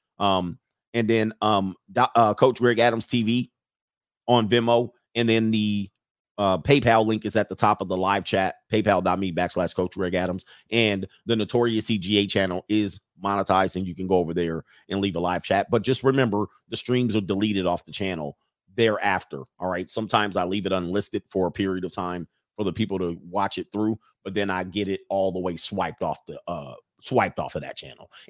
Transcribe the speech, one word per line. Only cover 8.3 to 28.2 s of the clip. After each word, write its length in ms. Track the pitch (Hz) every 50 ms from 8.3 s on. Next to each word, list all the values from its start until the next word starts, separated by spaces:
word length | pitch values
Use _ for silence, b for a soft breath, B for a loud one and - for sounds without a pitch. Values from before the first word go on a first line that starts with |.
| - 98 95 92 - - _ -
paypal 300 | - 107 98 104 101 90 92
dot 140 | 92 90 92
me 140 | 98 92
backslash 420 | 82 82 90 87 - 92 90 85 -
Coach 200 | - 90 90 -
Greg 200 | 98 95 90 87
Adams. 300 | 90 90 90 90 95 - b b b b b
And 360 | - 117 113 107 101 95 95 95 b b b
the 120 | b 117 110
Notorious 480 | 104 - - 120 120 120 113 110 107
C 120 | - 117 104
G 200 | 85 92 107 101
A 100 | 101 101
channel 380 | - 104 98 92 90 90 - -
is 320 | 107 107 104 98 - - _ _ _ _ 90
monetized, 540 | 101 101 101 98 - 98 95 95 92 - 90
and 100 | 95 92
you 80 | 85
can 120 | - 92 92
go 80 | 95
over 180 | 90 87 80 85
there 320 | 87 87 85 82 80 - b b b b b
and 100 | 92 98
leave 160 | 98 101 85
a 60 | 85
live 220 | 87 87 90 90 -
chat. 240 | - 104 98 98 -
But 120 | - 117 98
just 200 | 123 131 - -
remember, 440 | 135 135 135 131 113 98 101 104 - b b b b
the 100 | - -
streams 380 | - - 127 127 123 120 101
are 60 | 110
deleted 440 | 98 82 104 95 107 110 104 98 90
off 200 | 90 87 85 -
the 80 | - 80
channel 440 | - 101 95 92 82 76 71 71 _ _ _ _ _ _ _ 92
thereafter, 640 | 110 117 113 104 98 101 104 95 92 - - - 69 65 - _ -
all 80 | 87 92
right? 220 | 92 90 92 -
Sometimes 480 | - 113 107 98 - 113 104 104 95 98
I 80 | 87
leave 200 | 87 95 104 92
it 60 | 95
unlisted 520 | 95 92 87 85 90 101 - - - 101 - -
for 200 | - 98 92 85
a 40 |
period 320 | - - 101 95 95 92 90
of 80 | 87
time 380 | - - 92 87 90 87 85 - _ _ _ _ _
for 80 | - 107
the 80 | 92
people 260 | 85 104 110 101 98 92
to 200 | 92 87 87 - - 87
watch 300 | 87 101 98 98 - -
it 100 | 87 _ -
through, 260 | 101 107 107 113 - _ _ _ _ -
but 100 | 98 95
then 160 | 104 101 98
I 140 | 95 92 92
get 240 | 92 85 104 101 98
it 140 | 98 92 - -
all 240 | 95 98 95 95 90
the 60 | 92
way 180 | 90 92 87 82
swiped 440 | - - 104 95 92 82 76 -
off 240 | - 80 73 - _ -
the, 120 | 76 - - -
uh, 280 | 87 80 71 69 - - - _ _ _
swiped 380 | - - 131 120 101 92 - -
off 160 | 76 67 -
of 80 | - 67
that 120 | 67 -
channel. 340 | - - 67 - - - - B B